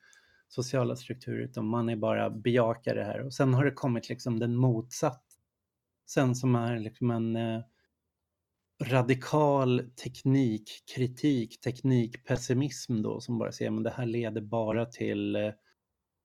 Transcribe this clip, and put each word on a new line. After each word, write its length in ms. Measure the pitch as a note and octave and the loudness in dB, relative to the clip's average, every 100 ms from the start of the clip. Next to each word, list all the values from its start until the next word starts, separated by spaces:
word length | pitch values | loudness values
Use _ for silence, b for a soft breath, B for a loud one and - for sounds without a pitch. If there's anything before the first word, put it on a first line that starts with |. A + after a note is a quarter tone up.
| b b b b b | b b b b b
sociala 480 | - B2 C3+ A#2+ B2 | -8 -2 0 0 -4
strukturer, 420 | - B2 - A#2 | -8 -12 -8 -6
utan 220 | B2 B2 A2 | -6 -6 -2
man 220 | A#2 A#2 | 0 -2
är 80 | A2+ | -2
bara 340 | A2 G#2+ G#2+ | 0 0 -2
bejakar 640 | A2 A#2+ A#2+ A2+ A#2 - | -2 2 4 2 0 -2
det 100 | A2 | -2
här. 160 | G#2 G#2+ | -2 -6
Och 140 | C3 | -6
sen 200 | - C3+ | 0 4
har 100 | B2+ | 6
det 60 | C#3+ | 4
kommit, 380 | C3+ C#3 A#2 - | 2 -2 -2 -4
liksom, 300 | B2 B2+ A2+ | -6 -2 -2
den 180 | A#2 A#2+ | 0 2
motsatt, 680 | B2+ A2+ A#2 - D3+ B2+ _ _ _ _ _ _ _ _ - | 2 2 -4 -2 -2 -2 _ _ _ _ _ _ _ _ -4
sen 260 | - C3 | 2 2
som 200 | B2 C3 | 2 2
är, 240 | B2 A#2 A#2+ | 2 2 -4
liksom, 320 | G#2+ - B2 | -6 -2 0
en, 260 | A#2 A2+ A2+ | 0 0 -2
eh, 240 | A#2 A2+ A#2 _ _ _ _ _ _ _ _ _ _ - | -2 -4 -8 _ _ _ _ _ _ _ _ _ _ -8
radikal 1080 | C3+ C3 B2 C3 - D3+ D3 C#3 B2+ B2 B2+ - | 2 2 4 0 2 2 4 4 4 2 0 -10
teknikkritik, 1600 | C3 - C3+ C3+ B2+ G#2+ G#2+ - - - A#2+ B2 D3 C3 A2+ - | -12 -2 2 4 4 0 -6 -20 -10 -4 -4 0 2 2 0 -6
teknikpessimism 1400 | B2 A#2+ C3+ B2+ A2+ - - B2 - B2+ C#3+ - - A#2 | -8 -2 2 4 2 -4 -4 -2 0 0 0 -4 -4 -2
då, 180 | A2 A2 | -2 -4
som 180 | - A2+ | -4 -4
bara 140 | G#2 | -4
säger, 180 | - A2+ | -4 -4
men 120 | A2 | -2
det 80 | A2+ | -4
här 160 | - A#2+ | -4 -4
leder 340 | A#2 A2+ A2 | -2 -2 -4
bara 460 | G#2 A#2 A2 A2 A#2 | -4 -2 0 0 -2
till, 500 | - G#2+ G#2 G2+ G#2 | -4 -4 -2 -2 -2
eh, 140 | G#2+ - b _ _ _ _ _ | -2 -6 b _ _ _ _ _